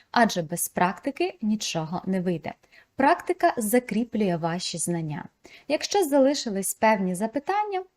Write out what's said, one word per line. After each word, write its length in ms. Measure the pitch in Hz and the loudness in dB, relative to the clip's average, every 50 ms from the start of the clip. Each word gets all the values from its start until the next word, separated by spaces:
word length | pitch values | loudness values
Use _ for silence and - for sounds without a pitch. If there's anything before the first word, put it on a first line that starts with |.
| _ _ | _ _
адже 320 | - - 226 202 - 180 | 2 2 2 2 2 -2
без 260 | 165 151 175 - - - | -4 -4 -6 -6 -6 -4
практики 720 | - - 180 190 202 - - 277 269 - 349 381 - - | 0 0 0 0 0 -4 -6 -6 -4 -2 -4 -4 -4 -4
нічого 600 | 226 208 214 208 - - - 165 156 156 180 175 - | -2 -2 -2 -2 -4 -4 -4 -4 -4 -4 -6 -6 -4
не 140 | 185 190 185 | -2 -2 -2
вийде. 340 | 175 185 175 156 - - - _ _ _ _ - _ _ _ | 0 -2 -2 -4 -6 -10 -14 _ _ _ _ -20 _ _ _
Практика 580 | - 269 294 349 - - - 359 - 349 339 - | 2 4 4 4 2 0 -4 -2 2 2 2 2
закріплює 800 | 247 214 202 240 247 247 - 190 220 247 - - 214 214 185 170 | 2 0 2 2 2 2 0 -2 -2 -2 -2 -2 0 0 0 0
ваші 420 | 160 165 165 170 180 - - - 165 | 0 0 -2 -2 -4 -6 -6 -6 -6
знання. 460 | - 175 170 165 160 151 147 - - - _ _ _ - - - _ - | -4 -4 -4 -4 -4 -6 -6 -8 -10 -14 _ _ _ -20 -20 -14 _ -4
Якщо 360 | 294 311 - - - 403 359 | -4 -4 -2 0 2 2 2
залишились 680 | 277 285 277 262 277 294 269 - 233 190 196 190 - - | 4 6 6 6 4 4 0 -4 -4 -4 -4 -4 -4 -2
певні 400 | - 226 220 220 196 190 180 180 | 2 4 4 4 4 2 -2 -2
запитання, 680 | 175 214 226 - 285 - - 392 415 427 415 392 370 370 _ _ | -2 -4 -4 -4 -4 -4 -2 -2 -2 -2 -2 -4 -6 -8 _ _